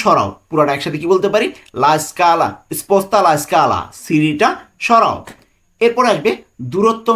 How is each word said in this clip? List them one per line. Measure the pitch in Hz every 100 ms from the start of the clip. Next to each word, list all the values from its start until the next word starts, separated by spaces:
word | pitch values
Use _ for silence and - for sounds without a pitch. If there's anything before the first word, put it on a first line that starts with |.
সরাও। | 202 151 98 - _
পুরোটা | 156 143
একসাথে | 139 - 156
কি | 165
বলতে | 190 196
পারি? | 208 370 - - 120
La | 143 156 -
scala, | - 175 170 117 - _ 147
sposta | - 196 190 208 180
la | 151
scala, | 151 170 135 92 - -
সিঁড়িটা | - 156 156 151 226 370 - _ -
সরাও। | 226 185 98 - - _ _ _ _ 233
এরপর | 233 247
আসবে | 180 202 - - _ 127
দূরত্ব | 170 226 226 -